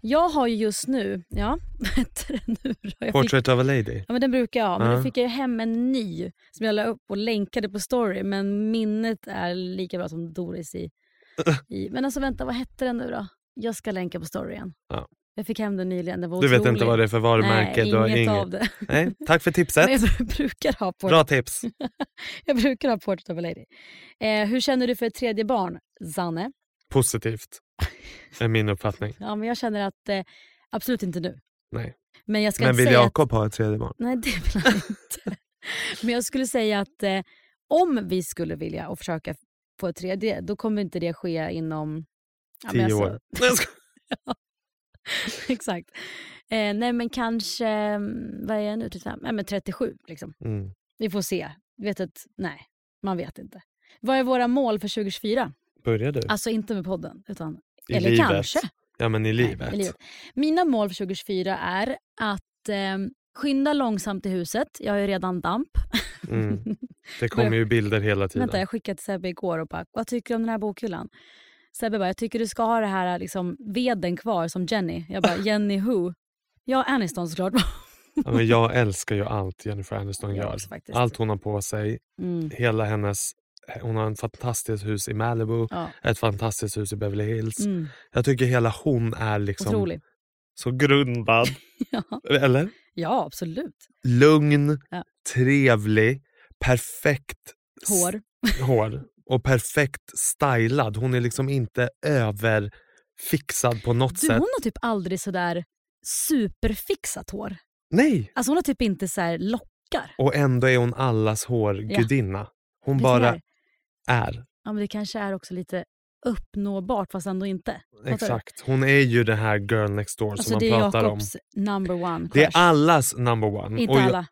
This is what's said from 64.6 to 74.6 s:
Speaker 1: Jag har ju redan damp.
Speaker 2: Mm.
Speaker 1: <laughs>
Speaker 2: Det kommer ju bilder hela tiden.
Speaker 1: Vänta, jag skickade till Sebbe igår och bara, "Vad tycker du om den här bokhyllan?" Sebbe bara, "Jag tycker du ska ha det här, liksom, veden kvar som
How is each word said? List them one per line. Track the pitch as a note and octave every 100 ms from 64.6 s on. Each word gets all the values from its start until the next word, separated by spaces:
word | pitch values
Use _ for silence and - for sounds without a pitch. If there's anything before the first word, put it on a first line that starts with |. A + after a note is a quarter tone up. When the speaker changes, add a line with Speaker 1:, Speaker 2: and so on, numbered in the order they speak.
| - -
Speaker 1:
Jag | -
har | G3+
ju | G3+
redan | F#3+ F#3 F3+
damp. | E3+ G3+ D4+ - - A3+ - - -
Speaker 2:
Mm. | A2+ G#2+ G#2 A2+ G#3+ B3
Speaker 1:
<laughs> | - - -
Speaker 2:
Det | A#2+
kommer | - A2+ A2+
ju |
bilder | A2 A#2 G#2 G#2+
hela | G#2 G2 G2
tiden. | - B3
Speaker 1:
Vänta, | G3
jag | F#3+
skickade | A#3 - F#3+
till |
Sebbe | - G3 F3+
igår | F3 F#3+ E3
och | D#3+
bara, | E3 E3+
"Vad | - A3+
tycker | A#3+ -
du | A#3
om |
den | A3+
här | A3+
bokhyllan?" | G#3 G3 A3+ E3+ - _ - - - _ _ -
Sebbe | A3+ G#3+
bara, | F#3
"Jag | F#3+
tycker | A#3 A#3
du | A3+
ska | -
ha | A3+ A#3
det | G#3+
här, | F#3+ F3+ F3+
liksom, | F3+ F#3+ F3+ - A3
veden | G3+ B3 A3 F3 F3+
kvar | A3+ G3 E3+
som | F#3